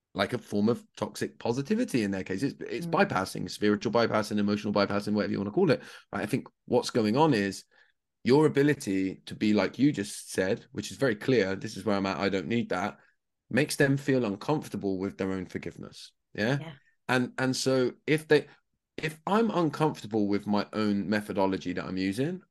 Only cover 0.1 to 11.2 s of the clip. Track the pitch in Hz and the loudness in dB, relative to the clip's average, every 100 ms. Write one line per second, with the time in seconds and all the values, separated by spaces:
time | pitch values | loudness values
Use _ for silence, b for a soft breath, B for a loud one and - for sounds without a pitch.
0.1 | - 98 120 - 104 107 113 - - 104 | -2 0 -2 -4 2 2 2 -4 -8 -8
1.1 | - 110 - 113 120 139 214 247 127 104 | -4 -8 -4 -4 -2 -2 -2 0 0 0
2.1 | 98 92 95 139 - - 120 170 165 202 | -2 -4 -2 -4 -4 -8 -6 -2 0 2
3.1 | 92 95 - 95 - 104 104 117 117 113 | 0 -2 -4 -8 0 2 2 2 2 4
4.1 | 110 107 107 101 104 110 104 101 101 104 | 2 0 0 0 0 0 2 2 0 0
5.1 | 104 95 107 101 170 185 120 B B - | 0 0 -2 -2 2 4 2 B B -10
6.1 | 101 104 127 - _ - 120 - 127 107 | -6 -4 -4 -6 _ 0 0 2 2 2
7.1 | 123 160 113 101 90 b b b _ _ | 4 4 4 0 -4 b b b _ _
8.1 | _ - 139 156 139 147 139 - 95 95 | _ 4 6 6 4 4 2 0 -2 -2
9.1 | - - - 107 104 95 - 143 151 - | -4 -12 -2 2 4 2 2 2 2 -4
10.1 | - - - 92 117 - - 104 104 135 | -10 -6 -2 -2 -2 -6 -10 -10 -2 -2
11.1 | 104 | 0